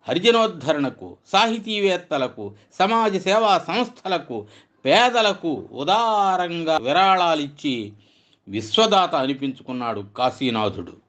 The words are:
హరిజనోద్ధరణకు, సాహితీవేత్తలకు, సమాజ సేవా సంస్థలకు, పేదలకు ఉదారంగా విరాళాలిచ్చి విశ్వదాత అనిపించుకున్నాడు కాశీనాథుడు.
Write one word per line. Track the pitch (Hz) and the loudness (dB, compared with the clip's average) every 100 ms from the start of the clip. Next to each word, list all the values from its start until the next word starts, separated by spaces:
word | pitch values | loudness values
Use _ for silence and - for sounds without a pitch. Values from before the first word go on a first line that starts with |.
| - | -4
హరిజనోద్ధరణకు, | 147 214 233 220 165 135 151 139 - 90 - _ | 0 2 4 0 -2 -2 -2 -2 -6 -18 -18 _
సాహితీవేత్తలకు, | 196 226 226 220 208 196 180 175 151 127 - 101 - _ - | 0 0 -2 -4 -2 0 0 -4 -4 -4 -6 -14 -14 _ -2
సమాజ | 190 226 220 190 | 0 2 0 0
సేవా | 185 208 220 185 - | 0 2 4 2 0
సంస్థలకు, | 196 240 - 190 175 120 117 101 - _ _ - | -4 -4 -6 -4 -4 -4 -10 -10 -20 _ _ 2
పేదలకు | 185 247 233 214 196 170 127 - | 4 4 4 0 0 -4 -6 -8
ఉదారంగా | 110 147 208 233 214 196 185 175 170 160 156 | -8 0 2 2 2 2 0 -2 -4 -2 0
విరాళాలిచ్చి | 120 156 190 185 175 156 143 143 147 123 101 104 _ _ _ _ - | 2 2 4 4 2 0 -2 -6 -6 -4 -8 -14 _ _ _ _ -8
విశ్వదాత | 107 107 - 220 196 175 160 | -8 -2 2 4 4 2 0
అనిపించుకున్నాడు | 135 135 139 131 - 127 120 107 101 - | -2 -2 -6 -8 -10 -8 -6 -6 -10 -2
కాశీనాథుడు. | 127 - 131 113 107 98 85 - | -2 0 -2 0 -2 -4 -14 -18